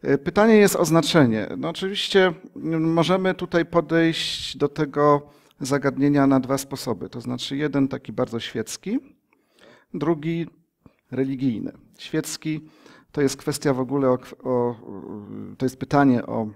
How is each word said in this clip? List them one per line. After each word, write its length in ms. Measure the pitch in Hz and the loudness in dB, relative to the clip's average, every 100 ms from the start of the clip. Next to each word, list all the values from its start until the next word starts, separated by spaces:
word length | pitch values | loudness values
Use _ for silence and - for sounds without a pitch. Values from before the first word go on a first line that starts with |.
| - | 0
Y, 80 | 139 | 0
pytanie 380 | - 170 220 214 | 0 2 6 8
jest 200 | 202 - | 6 4
o 100 | 170 | 2
znaczenie. 600 | 165 165 175 131 110 101 87 | 2 4 4 4 2 -4 -6
No, 120 | 151 | -8
oczywiście, 640 | 165 190 196 - 196 185 165 - - | -6 -8 -6 2 4 4 2 -14 -10
y, 40 | 151 160 | -4 -2
możemy 540 | 160 165 165 185 190 | 0 2 2 2 0
tutaj 320 | 185 175 175 165 | -2 -2 -2 2
podejść 920 | 170 165 165 165 160 - - - 131 | 0 2 2 2 0 -6 -8 -10 -4
do 100 | 147 | -4
tego 640 | - 151 147 147 147 143 _ _ _ | -2 -4 2 4 4 0 _ _ _
zagadnienia 680 | 135 139 139 131 143 143 139 | -2 0 0 2 2 4 4
na 120 | 135 | 4
dwa 180 | 127 135 | 2 -4
sposoby. 520 | 135 135 - 113 - | -4 -8 -6 -6 -8
To 120 | 123 | -10
znaczy 360 | 117 123 - 139 | -8 -8 -6 -4
jeden 300 | 147 139 135 | -2 0 0
taki 260 | 139 - | -2 -8
bardzo 260 | 113 127 117 | -4 -4 -4
świecki, 600 | - 113 110 - - 247 - _ _ _ _ _ - - _ | -8 -8 -8 -10 -6 -6 -6 _ _ _ _ _ -20 -20 _
drugi 540 | - 147 165 156 170 165 _ _ _ _ _ _ | -6 -2 -2 -2 -6 -8 _ _ _ _ _ _
religijny. 600 | 127 135 135 135 107 - - _ _ | -4 -4 -2 -2 -2 -8 -12 _ _
Świecki 720 | - 156 156 - 156 151 151 _ - - _ | -6 -6 -6 -8 -6 -8 -10 _ -20 -20 _
to 100 | - | 0
jest 160 | 139 - | 0 0
kwestia 360 | - 143 151 | -6 -4 -2
w 60 | 127 | 0
ogóle 300 | 127 139 131 | -2 0 2
o 80 | 127 | 0
kw-, 180 | - - | -2 -12
o, 320 | 131 127 120 113 - 98 - 104 104 104 101 101 | -4 -2 -2 -4 -14 -16 -14 -14 -14 -14 -14 -4
to 80 | 131 | -4
jest 120 | - | -4
pytanie 480 | - 143 139 120 - | -2 4 4 4 0
o 220 | 117 110 | -6 -6